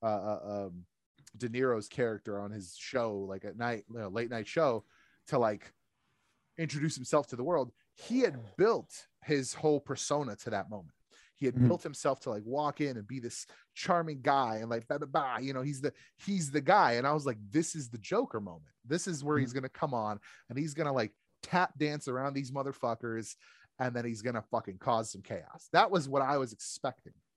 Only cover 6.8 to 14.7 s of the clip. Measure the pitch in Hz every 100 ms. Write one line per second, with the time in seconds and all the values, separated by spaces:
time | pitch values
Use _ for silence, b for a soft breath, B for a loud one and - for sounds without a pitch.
6.8 | 151 135 127 151 - 120 139 160 123 -
7.8 | _ - - 254 220 127 107 - 214 202
8.8 | - - - _ - 143 127 - 156 147
9.8 | - 127 - 147 131 101 117 101 92 104
10.8 | 80 _ _ b b - 131 123 123 170
11.8 | 165 139 147 131 131 104 110 139 147 139
12.8 | 147 117 101 131 117 - - b b -
13.8 | - 175 160 139 143 139 120 110 113